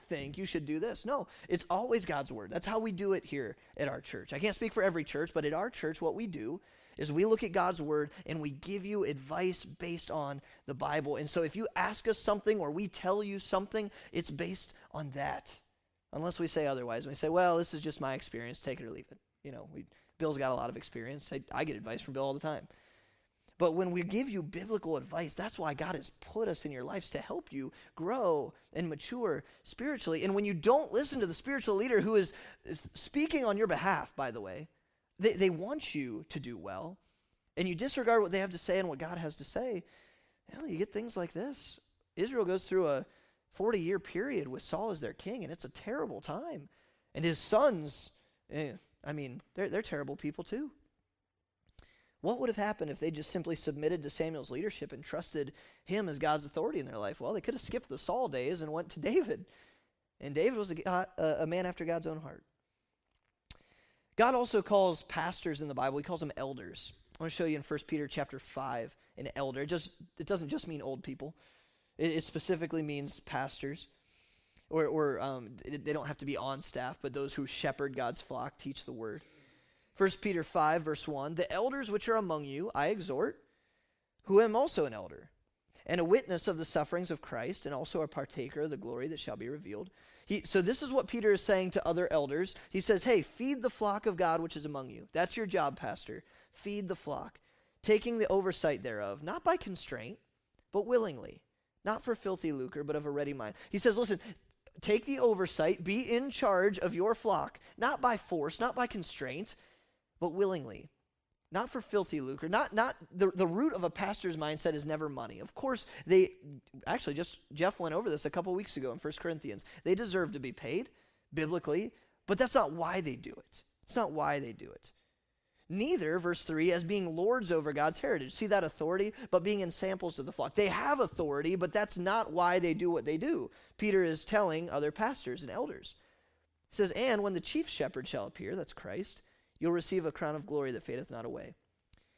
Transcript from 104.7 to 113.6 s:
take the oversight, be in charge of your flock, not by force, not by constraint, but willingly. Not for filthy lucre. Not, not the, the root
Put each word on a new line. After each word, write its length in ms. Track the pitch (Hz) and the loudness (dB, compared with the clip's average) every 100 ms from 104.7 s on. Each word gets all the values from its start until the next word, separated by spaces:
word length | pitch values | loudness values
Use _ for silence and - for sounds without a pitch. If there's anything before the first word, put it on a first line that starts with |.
| - | -6
take 240 | - 208 - | 2 2 2
the 140 | 269 | 4
oversight, 640 | 247 190 180 - 160 175 170 | 4 6 2 4 4 2 0
be 160 | 208 | 0
in 300 | 156 233 269 | 2 2 0
charge 480 | - 233 185 202 190 | 2 4 6 6 4
of 140 | 180 | 0
your 220 | 165 208 226 | 2 2 2
flock, 460 | 220 165 139 - - - | 2 2 0 -8 -20 0
not 240 | 240 285 | 0 4
by 160 | 247 220 | 2 2
force, 420 | - 170 147 - | 0 -2 -2 0
not 160 | 240 254 | 0 0
by 120 | 247 | -2
constraint, 680 | 208 165 - 131 143 214 - - _ _ _ _ _ | -2 -4 -4 -6 -6 -8 -12 -20 _ _ _ _ _
but 140 | 175 | -2
willingly. 560 | 175 196 175 120 - - _ _ _ _ _ _ | 2 2 2 -4 -10 -14 _ _ _ _ _ _
Not 180 | 180 240 | -4 -2
for 100 | 254 | -6
filthy 400 | - 208 180 151 | 0 0 2 -2
lucre. 280 | 131 139 160 | -4 -4 0
Not, 240 | 214 277 | 2 2
not 220 | 208 254 - - | 2 0 -2 -10
the, 200 | 180 190 | 4 4
the 160 | 180 180 | 6 2
root 260 | 185 | 4